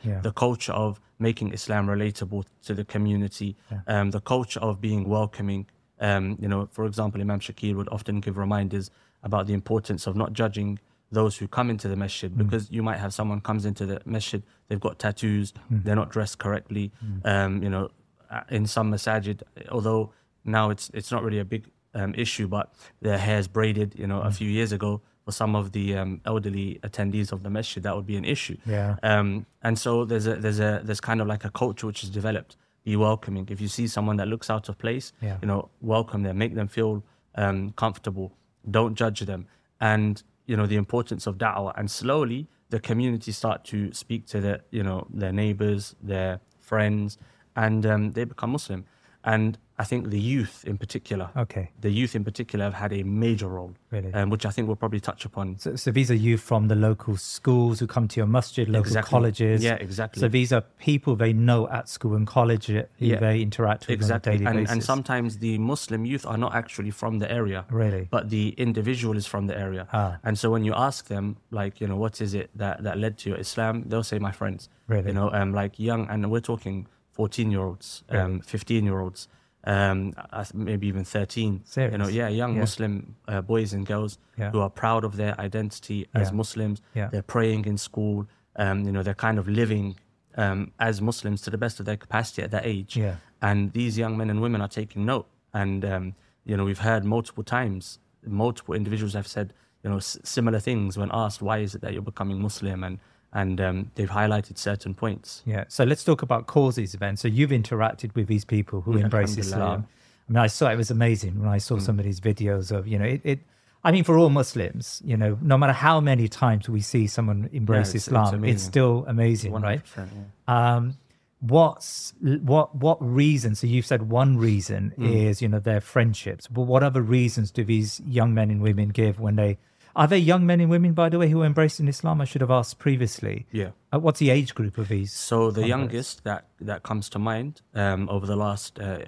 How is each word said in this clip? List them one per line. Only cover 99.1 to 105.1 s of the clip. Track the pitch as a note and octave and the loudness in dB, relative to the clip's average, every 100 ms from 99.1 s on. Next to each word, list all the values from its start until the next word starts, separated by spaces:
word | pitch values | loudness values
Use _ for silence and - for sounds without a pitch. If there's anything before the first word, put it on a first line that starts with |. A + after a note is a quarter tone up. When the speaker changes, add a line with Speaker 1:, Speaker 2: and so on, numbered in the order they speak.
Speaker 2:
have | G2+ G2 | -4 -6
said, | G#2 G2+ - _ _ | -6 -8 -10 _ _
you | G#2 | -4
know, | G2 | -4
s-, | - - | -4 -10
similar | - - A#2 A2 | -6 0 2 2
things | B2+ A#2 G2+ G2 | 0 -2 -2 -2
when | G2+ | -2
asked, | A2+ G#2+ - | -2 -2 -2
"Why | G2+ A2 | -2 -2
is | G2+ - | -2 -6
it | |
that | - | -8
you're | F#2 G2+ | -8 -8
becoming | - G2 G2 | -6 -4 -2
Muslim?" | G#2 - G2 F#2 | -4 -4 -6 -4
And, | F#2 F#2+ - _ _ G2+ | -6 -10 -14 _ _ -4
and, | F#2+ F#2 | -2 0
um, | F#2 F#2 G2 - | 0 -2 -4 -4
they've | F#2+ G2+ | -2 0
highlighted | G#2+ G#2 - - | 2 0 -2 -6
certain | G2+ G2+ G#2 | -4 -4 -6
points. | F#2 A2+ | -4 -4